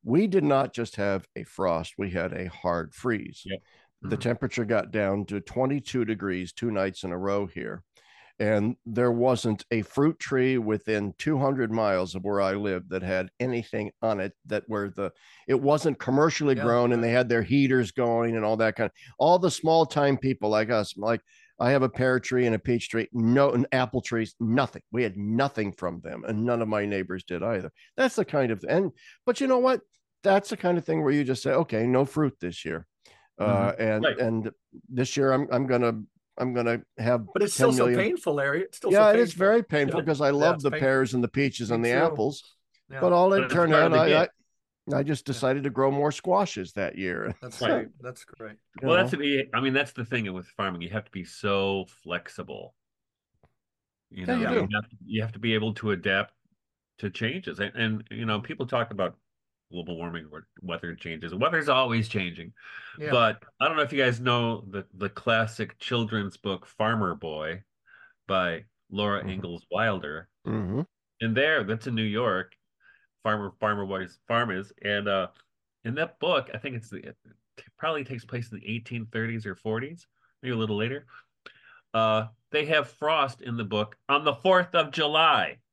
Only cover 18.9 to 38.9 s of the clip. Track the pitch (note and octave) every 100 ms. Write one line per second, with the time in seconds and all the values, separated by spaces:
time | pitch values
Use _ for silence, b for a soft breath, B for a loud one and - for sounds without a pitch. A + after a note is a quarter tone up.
18.9 | B B - D3+ F3+ F3 - D#3+ E3 D#3+
19.9 | D3+ C#3+ C3+ C3 C3 G#2+ G#2+ A2 A#2 G#2
20.9 | - G#2 A#2 _ b b _ A#2+ C#3 C3
21.9 | - B2+ B2+ - B2+ B2 A2 - A#2+ -
22.9 | A2+ A2 A#2+ A2+ B2+ C#3 A#2+ C3+ C3 B2
23.9 | C3 - A#2 A2 - A2+ B2 C3 - _
24.9 | A#2 A#2 F#2+ G#2 A2+ C3+ - G#2 F2+ F2+
25.9 | F2 E2 A#1+ - G#2+ A#2 A#2+ A2 G#2+ G#2
26.9 | G2 F2+ F#2+ - F2+ G2 G#2 E2 b b
27.9 | - B3+ - F#3+ D3+ B2+ G#2+ - D#3 F#3+
28.9 | - B B - A#3+ C4+ B3+ B3+ B3+ _
29.9 | _ _ _ G3+ G3 G3+ G#3+ F3+ F3 D#3+
30.9 | D#3+ D3+ D3 C3 B2+ C#3+ C3+ E3 A2 A#2
31.9 | B2+ C3+ - D3 - F2+ E2+ D#2+ D#2+ -
32.9 | _ b b b - G#2 G2+ G2+ G2 A2
33.9 | G#2+ C#3+ B2 A#2+ A2+ A2 - _ - -
34.9 | B2+ C3 - C3+ C3 C#3+ B2+ C3+ B2 A#2+
35.9 | A2+ G#2 _ _ - B2+ B2 A#2 A#2+ -
36.9 | - A2+ B2 G#2+ - G3+ - - B2+ B2
37.9 | B2 G3+ F4+ - C#3+ C#3 D3+ F#3+ - G3